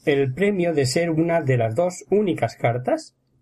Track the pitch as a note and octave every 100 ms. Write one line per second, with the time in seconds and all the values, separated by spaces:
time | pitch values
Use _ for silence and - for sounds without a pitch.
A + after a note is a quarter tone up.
0 | D#3+ C#3 C3+ C3 G3+ G3 E3+ D3 C3 E3+
1 | E3+ D#3+ E3+ E3 C3+ B2 A2+ A2 F3+ -
2 | - G3+ G3 - B2 - B2 B2 B2+ D#4
3 | - _ _ _